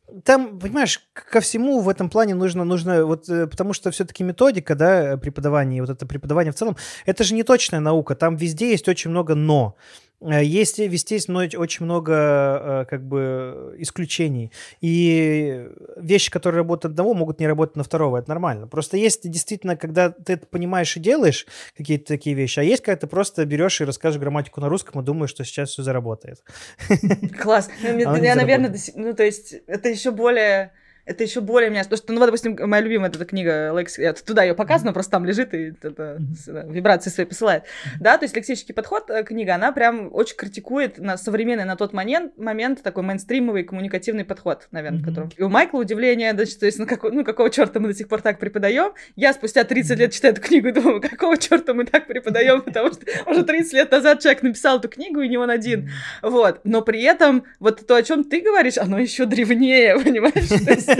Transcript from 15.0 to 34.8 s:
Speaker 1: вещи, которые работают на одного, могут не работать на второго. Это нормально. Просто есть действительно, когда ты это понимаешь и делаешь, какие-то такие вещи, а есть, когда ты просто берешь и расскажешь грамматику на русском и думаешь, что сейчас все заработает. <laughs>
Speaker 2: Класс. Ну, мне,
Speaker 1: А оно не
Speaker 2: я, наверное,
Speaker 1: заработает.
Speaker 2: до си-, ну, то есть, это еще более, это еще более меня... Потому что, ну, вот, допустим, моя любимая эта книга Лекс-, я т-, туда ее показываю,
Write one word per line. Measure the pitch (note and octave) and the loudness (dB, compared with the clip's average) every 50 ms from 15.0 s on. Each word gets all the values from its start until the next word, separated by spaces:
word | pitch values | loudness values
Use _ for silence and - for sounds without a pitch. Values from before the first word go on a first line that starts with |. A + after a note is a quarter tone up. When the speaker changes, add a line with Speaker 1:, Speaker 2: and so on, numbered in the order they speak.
| F3 E3+ E3 D#3+ D#3+ D#3 D3+ D3+ D3+ D3 C3 B2+ B2 - - - - - - | 4 4 4 4 2 2 2 0 0 -2 -4 -6 -10 -14 -20 -20 -20 -20 -18
Speaker 1:
вещи, | - F3 D#3+ G3 G3 - - | -10 -2 2 2 2 2 0
которые | - F3+ - F3+ E3 E3+ | -4 -2 -2 0 0 0
работают | E3+ E3+ E3+ E3 - F3 D3+ | 0 0 -2 -4 -4 -6 -4
на | D#3+ F3+ | -2 0
одного, | A3 A#3+ | 0 0
могут | F3+ E3 D#3 D3+ - | 0 -2 -2 -2 -2
не | D#3+ D3+ | 0 0
работать | D#3 D3+ D#3+ D#3 - | 2 2 0 -2 -2
на | D3+ C#3 | -6 -6
второго. | - - D#3+ D#3 C#3+ B2 B2 | -4 -2 0 0 0 0 -2
Это | A#2+ - | -4 -4
нормально. | D3+ E3+ F3+ E3 B2 G#2 G#2+ A2+ | -6 -4 -2 -4 -4 -4 -8 -10
Просто | - D3+ D3 - - F#3+ | -6 -6 -6 -4 -2 2
есть | G#3+ A3 F#3 - - F3 | 2 2 0 0 -6 -8
действительно, | E3 E3+ - - G#3+ G3 - F#3+ F3 | -8 -8 -8 -8 -8 -8 -4 -4 -4
когда | D3+ - D#3+ D#3 F3 F3+ F3 | -4 -4 -4 2 2 2 2
ты | F3 - F3 - F#3 | 2 -4 -6 -4 -4
это | D#3+ - | -4 -6
понимаешь | _ - F3 F3 F3 F#3 F#3 E3+ D3+ - | _ -8 -6 -4 -2 -2 -2 -2 -2 -4
и | E3+ | -4
делаешь, | D#3+ G3+ C4+ D#4+ B3 E3 C3 - - - - - - - _ | 0 2 2 4 4 4 2 2 -4 -14 -18 -20 -20 -20 _
какие-то | - D3+ C#3+ D3+ C#3+ D3 | -12 -4 -2 -2 -2 -2
такие | - D3+ C#3 - D3+ C#3+ | -4 -6 -4 -4 -4 -2
вещи, | C3+ C3+ B2 - - | -2 -2 -2 -2 0
а | D3 | 2
есть, | E3 B3 - - | 2 2 0 0
когда | - G3 D#3+ | -2 -4 -4
ты | - | -4
просто | D3 - F#3 G3+ G3 - - D#3+ | -6 -2 -2 -2 -2 -2 -4 -4
берешь | D3 D3 D3 D#3+ D3 - - | -2 0 0 0 0 0 -2
и | D#3 | -4
расскажешь | C#3 C3+ - - D#3+ D3+ D3 | -4 -4 -4 -2 -2 -2 -2
грамматику | C#3+ C#3+ C#3+ D3 C#3+ - - - | -4 -4 -4 -4 -6 -6 -8 -6
на | C#3+ C#3+ | -4 -2
русском | D#3+ G3 - - - C#3+ | -2 -4 -6 -6 -10 -8
и | B2+ | -4
думаешь, | C3+ D3 D#3+ D#3 C3+ | -4 -4 -4 -4 -6
что | - - C3 | -6 -8 -12
сейчас | - - - C#3+ C#3 | -10 -6 -6 -6 -6
все | - - C3+ | -6 -8 -6
заработает. | C3+ C3 B2+ A#2+ A#2 A2 - - - B2+ - _ _ - - - - - - | -4 -4 -4 -4 -6 -8 -10 -12 -18 -20 -20 _ _ -20 -20 -20 -20 -18 -10
<laughs> | - - G#3 - - F#3+ G3 G3+ G#3 - - - | -2 0 0 2 2 0 -2 -2 -4 -8 -8 -6
Speaker 2:
Класс. | - G#3 G#3+ G#3+ F#3+ - - - A3 | 0 2 2 2 2 0 -8 -8 -4
Ну, | A#3 A#3 | -2 0
мне, | A#3 A#3 | 0 0
Speaker 1:
А | - - | 2 2
оно | D#3+ | 4
не | - | 4
Speaker 2:
я, | A#3+ B3 | 4 4
наверное, | B3+ B3+ B3+ C4+ B3+ B3+ B3 | 4 4 4 4 4 4 0
Speaker 1:
заработает. | F#3+ | -2
Speaker 2:
до | G3+ | -6
си-, | - - - | -10 -12 -12
ну, | - A3 A3+ A#3 | -8 -8 -6 0
то | A3 G#3+ | 2 2
есть, | G#3 G#3 G#3 - - D3+ - _ | 2 2 -2 -12 -18 -20 -20 _
это | - C3+ C#3+ - A#3+ | -10 -8 -4 -2 -2
еще | A#3 G#3 - C4 A3+ | -2 -2 -2 -4 -2
более, | G#3 A3+ A#3+ A#3+ A#3 G#3+ G#3 G3 G3 F#3+ F#3 _ _ _ _ _ _ _ | 0 2 2 4 4 4 4 2 2 0 -4 _ _ _ _ _ _ _
это | - F3 - A3+ | -12 -6 -4 -4
еще | G#3+ - B3+ G#3 | -4 -4 -6 -4
более | G3 A#3 B3 A#3 A3 | 2 2 2 4 2
меня... | G#3+ G3+ F#3+ | 0 -2 -4
Потому | G3 A3 | -4 -4
что, | G#3+ - - A3 | -6 -4 -2 0
ну, | A#3 | 4
вот, | B3 | 4
допустим, | A#3+ A3 A#3 - A3+ G#3+ - - G#3 | 4 4 2 -2 -4 -6 -4 -2 2
моя | G#3 G#3 G#3+ | 2 2 2
любимая | A3 A3+ G#3+ F#3+ F3+ | 2 0 0 -2 -2
эта | D#3 D#3 F3 | -4 -6 -10
книга | F3 - F#3+ F3+ E3+ D#3+ D3+ D#3 D#3 D#3+ | -8 -6 -4 -2 0 0 0 -2 -2 -2
Лекс-, | F3 E3+ - - - | -4 -4 -6 -6 -2
я | - E3 - | -2 -2 -2
т-, | - - | -4 -6
туда | - A3 G#3+ F#3+ | -2 2 4 4
ее | F#3 E3+ | 4 4
показываю, | F3 G#3+ - D4+ E4 | 0 0 2 2 2